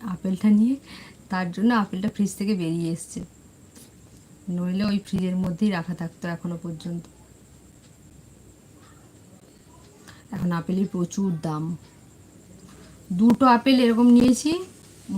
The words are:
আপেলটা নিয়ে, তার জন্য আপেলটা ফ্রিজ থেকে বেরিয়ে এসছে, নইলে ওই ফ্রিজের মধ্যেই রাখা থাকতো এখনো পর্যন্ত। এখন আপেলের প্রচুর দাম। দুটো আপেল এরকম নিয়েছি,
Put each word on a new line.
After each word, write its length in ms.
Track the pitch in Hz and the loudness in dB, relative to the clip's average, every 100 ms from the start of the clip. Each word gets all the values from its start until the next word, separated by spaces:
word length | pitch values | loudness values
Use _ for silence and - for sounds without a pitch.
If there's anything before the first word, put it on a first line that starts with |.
আপেলটা 480 | 196 175 190 185 214 | -12 -8 -6 0 4
নিয়ে, 260 | 208 233 269 - - - - - | 4 4 0 -6 -20 -20 -20 -8
তার 220 | 185 180 | -6 -6
জন্য 220 | 175 226 | 0 2
আপেলটা 360 | 233 196 185 214 | 2 0 -2 -6
ফ্রিজ 260 | - 196 - | -2 -4 -2
থেকে 200 | 196 196 | -4 -2
বেরিয়ে 360 | 165 170 165 | -2 -2 -4
এসছে, 320 | 165 - - - - - - - - - - - - - - - | -6 -8 -14 -14 -20 -20 -20 -20 -20 -20 -20 -20 -20 -20 -18 -8
নইলে 340 | 175 180 190 | -6 -4 -2
ওই 160 | 208 202 | -2 -2
ফ্রিজের 360 | - 190 185 185 | -2 -4 -2 -2
মধ্যেই 340 | 185 170 214 | -4 0 0
রাখা 260 | 180 170 165 | -2 -6 -8
থাকতো 320 | 170 - 175 | -10 -10 -10
এখনো 300 | 170 175 165 | -8 -8 -8
পর্যন্ত। 400 | 170 160 175 170 - - - - - - - - - - - - - - - - - - - - - - - - - - - - - - - - - | -10 -10 -10 -10 -12 -20 -20 -20 -20 -20 -20 -20 -20 -20 -20 -20 -20 -20 -20 -20 -20 -20 -20 -20 -20 -20 -20 -20 -20 -20 -20 -20 -20 -20 -20 -20 -14
এখন 200 | 196 175 | -6 -4
আপেলের 360 | 170 160 185 196 | -4 -2 -2 -2
প্রচুর 500 | 180 175 - 196 160 | -2 -4 -2 -2 -2
দাম। 360 | 160 151 160 170 - - - - - - - - - - - - - | -4 -6 -6 -10 -14 -20 -20 -20 -20 -20 -20 -20 -20 -20 -20 -20 -8
দুটো 320 | 180 226 220 254 | 2 4 6 4
আপেল 340 | 240 269 254 | 4 4 4
এরকম 280 | 233 226 240 | 4 4 6
নিয়েছি, 520 | 240 247 240 302 349 370 - - - - | 8 6 2 0 -4 -6 -16 -20 -20 -10